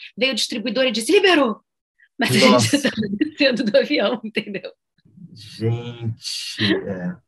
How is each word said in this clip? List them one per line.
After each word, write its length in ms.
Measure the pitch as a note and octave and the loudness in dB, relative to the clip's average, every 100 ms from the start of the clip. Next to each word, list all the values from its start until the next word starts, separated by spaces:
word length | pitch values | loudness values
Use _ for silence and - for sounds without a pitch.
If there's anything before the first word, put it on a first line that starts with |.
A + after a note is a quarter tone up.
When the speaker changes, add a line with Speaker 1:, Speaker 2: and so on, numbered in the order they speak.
| - | -18
Speaker 1:
veio 180 | - C4 | -4 -2
o 40 | A#3+ | -2
distribuidor 480 | - A#3+ A3 A3+ | -4 -4 -4 0
e 80 | C4 | 0
disse, 180 | A3+ A3 | -2 2
"Liberou!" 520 | F#4+ F#4+ E4 B3+ G3+ _ _ _ _ _ - | 4 6 4 2 -2 _ _ _ _ _ -4
Mas 140 | - | 0
a 20 | |
gente 160 | E3 B3+ | 4 6
Speaker 2:
Nossa. 320 | - - C#4+ | 6 4 2
Speaker 1:
tava 140 | B3+ - G#3 G3+ | 0 -2 -6 -2
descendo 460 | D4+ - C#4 A#3+ | -4 2 0 2
do 140 | G#3+ C4+ | 2 2
avião, 420 | A#3 D4 G#3 A#3+ | 2 0 0 -2
entendeu? 480 | A3 A3 G#3+ F#3+ - - _ _ _ - - | -6 -8 -6 -10 -12 -20 _ _ _ -20 -20
Speaker 2:
Gente, 1300 | - - - A2+ A#2+ A#2+ A#2 A#2 A#2 - - - - G#2 F#2+ - | -20 -20 -4 -2 -2 -6 -8 -8 -8 -8 -10 -10 -4 0 0 -2
é. 300 | F#2 F2+ F2+ | -8 -8 -10